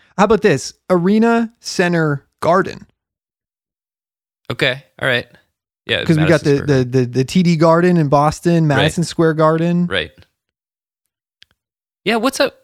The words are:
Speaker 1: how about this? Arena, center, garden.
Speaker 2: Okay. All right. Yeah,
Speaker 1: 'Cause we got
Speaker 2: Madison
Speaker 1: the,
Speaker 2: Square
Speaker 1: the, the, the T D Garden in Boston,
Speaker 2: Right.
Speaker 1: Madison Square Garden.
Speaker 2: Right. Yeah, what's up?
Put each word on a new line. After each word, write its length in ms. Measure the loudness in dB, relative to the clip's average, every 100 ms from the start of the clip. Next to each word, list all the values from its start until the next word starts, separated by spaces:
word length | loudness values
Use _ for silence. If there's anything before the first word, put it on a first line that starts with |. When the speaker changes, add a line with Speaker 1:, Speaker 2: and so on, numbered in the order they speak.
| _ -2
Speaker 1:
how 80 |
about 180 | 2 2
this? 320 | 2 0 -4 -14 -2
Arena, 640 | 0 2 2 2 0 -2 _
center, 680 | -8 -4 -2 0 0 -2 -8 _
garden. 460 | 0 0 0 -6 -20 _ _ _ _ _ _ _ _ _ _ _ _ _ _ _ -14
Speaker 2:
Okay. 340 | -4 -2 -4 -10 -8
All 80 | -4
right. 180 | -4 -4 _ _ _ _ _ -6
Yeah, 180 | -4
Speaker 1:
'Cause 120 | 0 0
we 60 | 2
got 180 | 2
Speaker 2:
Madison 60 | 2
Speaker 1:
the, 40 | 0
Speaker 2:
Square 140 | 0 0
Speaker 1:
the, 60 | 0 -2
the, 60 | -2
the 180 | -2
T 180 | -2 0
D 140 | 0 2
Garden 400 | 2 2 2 2
in 120 | 2
Boston, 600 | 2 0 -2 -2 0 2
Speaker 2:
Right. 80 | 0
Speaker 1:
Madison 280 | 0 -2
Square 300 | -4 -2 0
Garden. 520 | 2 0 0 0 -2 -2
Speaker 2:
Right. 260 | -4 -6 -10 _ _ _ _ _ _ _ _ _ _ _ _ _ _ _ _ _ _
Yeah, 120 | -4 -2
what's 240 | -2 -2
up? 160 | -4 -6